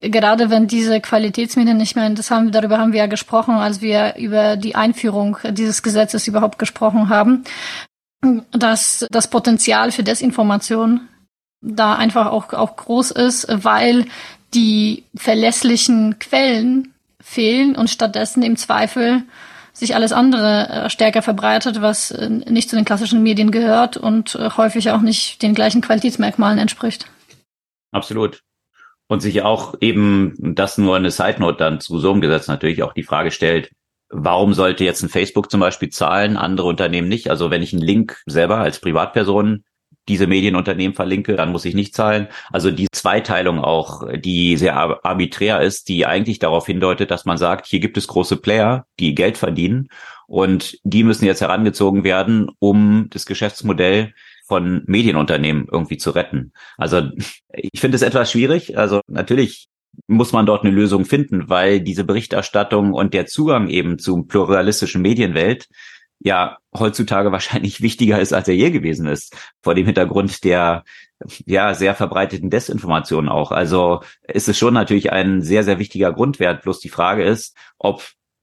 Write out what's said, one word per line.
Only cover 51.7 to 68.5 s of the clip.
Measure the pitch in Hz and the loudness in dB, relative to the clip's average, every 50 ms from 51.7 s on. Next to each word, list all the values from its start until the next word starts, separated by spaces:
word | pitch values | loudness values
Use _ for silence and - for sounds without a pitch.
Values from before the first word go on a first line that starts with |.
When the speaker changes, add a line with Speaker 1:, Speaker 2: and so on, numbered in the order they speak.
| - - 101 98 98 98 90 | 0 0 0 2 2 2 0
Speaker 2:
werden, | 95 90 95 95 110 113 110 101 - - _ | 0 0 0 0 0 0 0 0 -2 -4 _
um | 101 101 101 104 104 104 107 110 107 - | 2 4 4 4 4 4 4 2 0 -2
das | - - - | -8 -12 -10
Geschäftsmodell | - 98 - 110 101 - - - 104 90 87 90 92 98 107 110 107 - _ - - - _ _ | -8 -6 -4 -4 -6 -6 -4 -4 -2 0 2 2 2 2 2 0 -2 -8 _ -20 -20 -20 _ _
von | - 101 90 87 90 90 - - | -2 -2 0 0 0 -2 -2 -2
Medienunternehmen | - 95 107 117 107 78 76 73 - 80 71 73 78 76 73 - - | 0 0 2 2 2 2 2 0 0 0 0 0 0 -2 -2 -4 -4
irgendwie | - 82 80 - 78 | -4 -4 -4 -4 -8
zu | - - - | -6 -4 -2
retten. | - 90 - - - 67 64 - _ - - - - | -2 -2 -2 -2 -4 -6 -6 -8 _ -20 -20 -20 -10
Also | - 80 80 87 87 76 69 - - 107 - - - _ _ | -8 -4 0 0 0 0 -2 -6 -10 -12 -12 -14 -20 _ _
ich | - - - 95 - - | -14 -12 -10 -10 -4 -2
finde | - 135 131 | 0 0 2
es | 117 131 | 2 2
etwas | 120 120 131 117 - | 2 2 0 0 0
schwierig. | - 120 131 135 160 175 - - - | 0 0 2 2 0 -2 -2 -4 -2
Also | - 107 98 101 101 - | -2 0 2 0 -2 -2
natürlich | - 76 87 95 - 127 135 123 - - - - _ _ _ _ _ _ - _ | -4 -6 -6 -2 0 2 2 2 0 -4 -12 -20 _ _ _ _ _ _ -20 _
muss | - 110 113 120 - - | 2 2 2 2 4 2
man | 113 107 | 2 4
dort | 104 104 - - | 4 2 2 2
eine | 98 98 | 2 4
Lösung | 101 104 98 101 95 92 | 4 2 2 2 0 2
finden, | - 143 143 139 - 101 92 78 - | 2 0 0 0 0 -2 -4 -2 0
weil | 92 90 92 98 101 98 | 0 2 4 4 2 2
diese | 82 98 85 95 92 | 0 -4 -4 -4 -2
Berichterstattung | 82 98 117 113 - - 98 98 - - 104 104 - 110 104 101 101 87 | -2 -2 -2 -2 -4 -4 -4 -4 -2 -2 -2 0 0 0 0 2 0 0
und | 65 101 - - | 0 0 0 0
der | 92 85 | -2 -4
Zugang | - - - 151 156 139 117 101 - | -4 -4 -2 0 2 2 2 0 0
eben | 78 90 80 87 85 | -2 -2 -2 -2 -4
zur | - - 92 90 87 - | -4 -4 -2 -2 -2 -2
pluralistischen | - - 101 90 80 98 92 92 104 107 - 101 - - 92 | 0 0 0 2 2 2 2 2 0 0 0 -4 -4 -2 0
Medienwelt | 90 101 113 117 110 90 80 80 85 104 123 120 - _ _ - - - - - _ _ _ _ | 0 2 2 2 0 0 0 0 0 0 0 -4 -8 _ _ -20 -20 -20 -20 -20 _ _ _ _
ja | - 95 95 90 90 - - - _ _ - | -2 0 0 0 0 -2 -6 -14 _ _ -6
heutzutage | - 113 107 104 - 110 104 104 98 101 101 | -2 -2 -2 0 -2 -2 0 0 0 2 0
<laughs> | |
wahrscheinlich | 95 92 - - - - - 104 - - | 0 -2 -4 -4 -4 -4 -4 -6 -6 -4
wichtiger | 107 113 - - 123 107 107 101 | -4 -4 0 2 2 2 2 2
ist, | 98 - - | 2 0 0
als | 92 92 | -2 0
er | 98 | 0